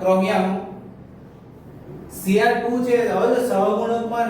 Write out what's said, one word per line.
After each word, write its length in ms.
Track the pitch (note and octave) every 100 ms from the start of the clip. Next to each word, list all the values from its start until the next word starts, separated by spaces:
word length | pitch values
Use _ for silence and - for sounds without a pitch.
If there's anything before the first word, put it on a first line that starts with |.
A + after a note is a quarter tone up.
ક્રોમિયમ 460 | F#3 F#3+ G3 F#3+ F#3+ F#3+ - - - - - - - - - - - - - - - -
સી 180 | F#3+ G3+
આર 100 | A#3 A#3
ટુ 120 | A#3 B3 B3
છે, 100 | A#3+ -
હવે 180 | F#3+ A#3+
જો 60 | B3+ -
સહગુણકમાં 760 | G3 G#3 G#3+ A3+ A#3 A3+ A#3